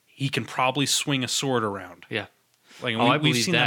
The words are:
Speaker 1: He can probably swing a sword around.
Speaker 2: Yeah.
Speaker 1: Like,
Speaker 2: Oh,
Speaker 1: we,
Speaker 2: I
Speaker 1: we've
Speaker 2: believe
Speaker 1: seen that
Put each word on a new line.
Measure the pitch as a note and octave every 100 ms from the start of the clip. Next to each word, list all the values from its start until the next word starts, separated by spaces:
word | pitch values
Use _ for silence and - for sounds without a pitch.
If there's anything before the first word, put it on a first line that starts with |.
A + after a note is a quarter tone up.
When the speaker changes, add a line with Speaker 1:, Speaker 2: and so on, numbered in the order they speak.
| _
Speaker 1:
He | - C3+
can | C3 A2+
probably | - C3 C3+ C3+
swing | - D3+ C#3
a | B2
sword | - C#3 B2
around. | G#2+ G2 F2+ E2 -
Speaker 2:
Yeah. | A2+ F#2+ _ _ _ _ -
Speaker 1:
Like, | B2+ A2+
Speaker 2:
Oh, |
Speaker 1:
we, | A#2+
Speaker 2:
I |
Speaker 1:
we've | D3 D3+
Speaker 2:
believe | B2 A2+
Speaker 1:
seen |
that | A#2+